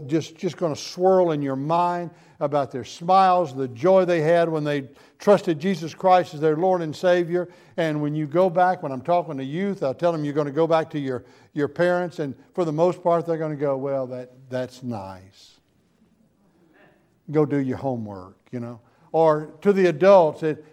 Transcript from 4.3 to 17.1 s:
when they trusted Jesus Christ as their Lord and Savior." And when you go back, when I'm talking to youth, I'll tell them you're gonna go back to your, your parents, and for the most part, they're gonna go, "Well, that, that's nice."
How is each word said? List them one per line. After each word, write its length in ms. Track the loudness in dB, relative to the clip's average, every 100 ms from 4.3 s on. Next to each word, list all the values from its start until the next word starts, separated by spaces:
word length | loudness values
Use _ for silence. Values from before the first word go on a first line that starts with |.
| 2 2
when 160 | 0 -2
they 240 | -4 -6 -16 -20 _
trusted 380 | 4 4 4 -2
Jesus 360 | -2 -4 -6
Christ 400 | -2 4 4 4
as 80 | -2
their 160 | 0 2
Lord 240 | 0 0
and 120 | -2
Savior." 540 | -2 2 2 0 -2 -4 -12 -18 -4
And 240 | -2 -2
when 120 | -2
you 140 | -4 -2
go 220 | 2 2
back, 340 | 4 2 0
when 80 | -6
I'm 120 | -8
talking 340 | -2 -2 0 -8
to 80 | -8
youth, 380 | -6 -6 -4
I'll 100 | -4
tell 180 | -2 -2
them 140 | 0 -2
you're 80 |
gonna 180 | -2 -2
go 160 | 0 2
back 220 | 2 0
to 100 | -6
your, 240 | -6 -6 -10 _ _
your 160 | -4 -4
parents, 500 | 0 0 0 -2 -6
and 160 | -8 -8 -14
for 120 | -4 -4
the 80 |
most 280 | 2 0 2
part, 240 | 0 0 0
they're 120 | -4
gonna 180 | -4 -4
go, 220 | -2 -2
"Well, 280 | -4 -4 -6
that, 260 | -10 -14 -20 -10
that's 340 | -8 -8 -10
nice." 760 | -10 -10 -10 -16 -20 _ -20 _ _ _ _ _ _ _ _ _ _ _ _ _ _ _ _